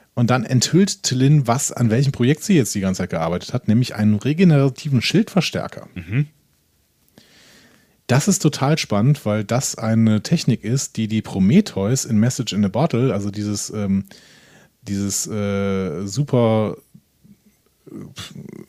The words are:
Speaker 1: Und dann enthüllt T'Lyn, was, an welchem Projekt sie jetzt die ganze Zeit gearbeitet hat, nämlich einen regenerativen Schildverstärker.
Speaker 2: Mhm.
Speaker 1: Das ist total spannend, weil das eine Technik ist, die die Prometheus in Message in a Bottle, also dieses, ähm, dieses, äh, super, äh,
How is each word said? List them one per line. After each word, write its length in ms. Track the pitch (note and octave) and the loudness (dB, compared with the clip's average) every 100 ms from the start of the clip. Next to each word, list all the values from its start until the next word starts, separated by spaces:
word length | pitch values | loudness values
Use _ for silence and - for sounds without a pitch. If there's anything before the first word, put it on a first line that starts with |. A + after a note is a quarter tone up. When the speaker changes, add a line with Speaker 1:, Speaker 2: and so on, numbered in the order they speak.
| _ | _
Speaker 1:
Und 160 | A#2+ A#2 | -2 2
dann 120 | B2+ | 2
enthüllt 460 | - B2+ - E3 G3+ - | 2 0 2 2 2 0
T'Lyn, 400 | - B2+ C3+ D3+ | -4 2 4 4
was, 260 | B2 B2+ - | 4 0 -2
an 200 | - A#2 | 0 2
welchem 200 | A2+ C#3 | 2 0
Projekt 320 | - B2 D#3 | 2 2 2
sie 120 | - | 2
jetzt 180 | F3 G#2 | 2 2
die 60 | G2+ | -2
ganze 220 | F#2+ F#2 | -2 -2
Zeit 80 | F2 | -4
gearbeitet 420 | E2+ E2 F2 - | -2 -2 -4 -4
hat, 140 | B2+ - | -6 0
nämlich 260 | A2+ B2 | 0 0
einen 200 | A2 G#2+ | 0 0
regenerativen 840 | G#2+ B2+ D#3 F#3 C#3+ C#3 - D3 C3 | 2 0 4 4 6 2 -2 -2 0
Schildverstärker. 840 | - F3+ A3 F#3 - - - - - | 2 0 2 0 -2 -6 -8 -12 -16
Speaker 2:
Mhm. 340 | - E2 A#2+ D3 _ _ _ _ _ _ _ _ - _ _ _ _ _ _ _ _ - | -14 -4 -4 -4 _ _ _ _ _ _ _ _ -20 _ _ _ _ _ _ _ _ 0
Speaker 1:
Das 200 | B2 G3+ | 0 2
ist 120 | F#3 | 2
total 380 | D#3 - C#3 D#3+ | 0 0 0 0
spannend, 480 | - G2+ B2 C#3+ | 0 0 2 2
weil 180 | G#2+ G#2+ | 0 -2
das 300 | G2+ B2+ - | 0 -2 -2
eine 460 | - A2 A2+ A2+ G#2+ | -4 0 2 4 2
Technik 420 | - E3+ - A2+ | 0 0 0 -2
ist, 340 | G#2 C3+ - - | -2 -4 -4 -6
die 100 | G#2+ | -2
die 140 | G#2+ | -2
Prometheus 840 | - F#2+ F#2+ F3+ G#3 G2 G2+ C3+ | -4 0 4 4 2 -2 -2 -2
in 120 | - G#2+ | 0 0
Message 340 | A#2+ - A2 | 0 -2 -4
in 100 | G2 | 0
a 20 | G2 | 0
Bottle, 460 | A2+ E3 A#2 C3 | 0 0 0 0
also 180 | G2 G2+ | -2 -4
dieses, 380 | G#2 G#2 G2+ - | -6 -6 -6 -6
ähm, 360 | G#2+ G2+ G2 - - _ - _ - _ _ | -6 -2 -2 -2 -16 _ -20 _ -20 _ _
dieses, 440 | - G2 G2+ - - | -8 -6 -4 -6 -6
äh, 800 | A2 G2+ G2 G2 F#2+ F#2 D#2+ | -4 -4 -2 -2 -2 -4 -6
super, 720 | G2 A2+ C#3+ B2+ A2+ A2 G#2 - _ - _ _ _ _ _ _ _ _ - | -6 -6 0 2 4 2 0 -6 _ -20 _ _ _ _ _ _ _ _ -20
äh, 40 | - - - - - - - | -18 -18 -18 -18 -16 -18 -18